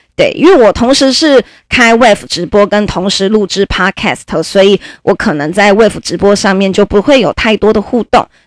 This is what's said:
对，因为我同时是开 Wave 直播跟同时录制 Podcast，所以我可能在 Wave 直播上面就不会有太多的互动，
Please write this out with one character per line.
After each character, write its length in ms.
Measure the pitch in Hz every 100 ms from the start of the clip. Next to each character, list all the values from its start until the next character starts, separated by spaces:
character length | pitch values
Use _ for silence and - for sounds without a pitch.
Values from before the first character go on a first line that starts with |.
| _
对， 160 | - -
因 120 | - 370
为 80 |
我 180 | 269 214
同 220 | - 233
时 180 | 285 269
是 300 | 240 311 262 - _ _
开 260 | 254 233
Wave 320 | 226 240 196 123
直 180 | 165
播 220 | 175 202 202
跟 200 | 208 208
同 220 | 175 190
时 200 | - 196
录 160 | 220 190
制 200 | 196 190
Podcast， 760 | - 185 - 196 123 - 165
所 200 | 165 196
以 160 | 196 196 - -
我 120 | -
可 200 | 196 214
能 160 | 151 151
在 200 | 190 202
Wave 280 | 202 214 -
直 160 | - 175
播 180 | 202
上 200 | 202 202
面 160 | 190 190
就 140 | 190
不 160 | 208 196
会 200 | 277 269
有 120 | 170
太 220 | - 226 208
多 140 | 208
的 100 | 214
互 220 | - 240
动， 220 | - - - _